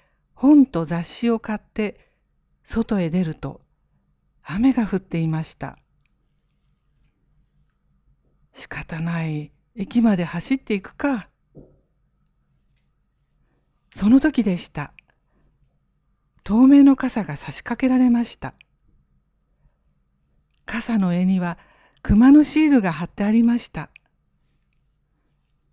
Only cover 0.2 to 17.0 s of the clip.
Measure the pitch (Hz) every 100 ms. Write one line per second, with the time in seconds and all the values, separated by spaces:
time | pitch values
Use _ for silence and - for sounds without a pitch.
0.2 | _ - 262 302 254 165 156 170 165 -
1.2 | 233 226 - 208 _ - 208 - _ _
2.2 | _ _ _ _ - 226 226 202 165 180
3.2 | 165 - 139 - _ _ _ _ _ _
4.2 | _ _ - 175 262 247 208 190 - 170
5.2 | 160 160 160 - 135 - _ _ _ _
6.2 | _ _ _ _ _ _ _ _ _ _
7.2 | _ _ _ _ _ _ _ _ _ _
8.2 | _ _ _ - - 147 - 160 170 170
9.2 | 160 151 151 _ _ 226 196 240 226 185
10.2 | 170 175 - 269 - 202 - - 285 240
11.2 | - _ _ - - _ _ _ _ _
12.2 | _ _ _ _ _ _ _ _ _ _
13.2 | _ _ _ _ _ _ _ - 202 269
14.2 | 311 254 202 175 - - 143 _ _ _
15.2 | _ _ _ _ _ _ _ _ _ _
16.2 | _ _ - 220 262 285 277 262